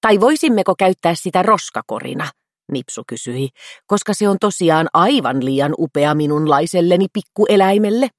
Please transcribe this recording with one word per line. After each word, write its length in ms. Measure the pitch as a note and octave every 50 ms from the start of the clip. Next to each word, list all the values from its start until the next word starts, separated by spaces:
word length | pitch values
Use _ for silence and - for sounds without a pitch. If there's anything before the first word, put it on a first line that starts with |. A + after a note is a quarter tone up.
"Tai 180 | - A3 G#3+ G3+
voisimmeko 560 | G3+ B3+ D#4 D4+ - D#4 A#3+ G#3 F#3 - F#3
käyttää 400 | _ G3+ F#3 F#3+ _ - E3+ E3+
sitä 280 | - - F#3+ - F#3 F#3
roskakorina?", 880 | G3 A3 F#3 - - _ A2+ A2+ - A2+ G#2+ - - C3+ C#3 D3+ C#3+ - _ _ _ _ _ _ -
Nipsu 320 | - C3+ B2 - - - A#2+ -
kysyi, 420 | A#2+ A2+ - B2 B2 B2+ C3+ C3+ _ _ - - - - _ _
"koska 260 | G3+ G#3 - - G#3
se 160 | - G#3 G3+
on 80 | G3 F#3+
tosiaan 460 | - G#3 F#3 - F3+ E3 D#3 D#3+ E3 E3 _
aivan 520 | E3 F3 G#3+ C#4+ C4 D3+ A#2+ B2+ C3+ B2+
liian 280 | C3 C3+ C3+ C#3 D3 D#3 -
upea 380 | - B2+ _ D3 C#3+ D3 D3+
minunlaiselleni 920 | D3+ D3+ D3 D3+ D3+ D#3 D3+ D3 C#3 D#3 E3+ - F3+ E3+ F3 F3+ F3 G3 F#3 _
pikkueläimelle." 960 | G#3+ - _ _ - G#3+ - G#3 G3 F#3+ F#3+ G3 G#3 G#3+ G3+ G#3 A#3 C4+ A#3+ _